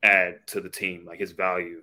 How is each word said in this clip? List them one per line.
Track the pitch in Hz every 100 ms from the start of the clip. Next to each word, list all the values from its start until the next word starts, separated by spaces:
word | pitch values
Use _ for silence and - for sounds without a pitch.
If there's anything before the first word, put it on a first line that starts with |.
add | 104 98 90 87 -
to | 101
the | 90
team, | - 95 87
like, | 85 85
his | 92
value, | 87 92 90 85 82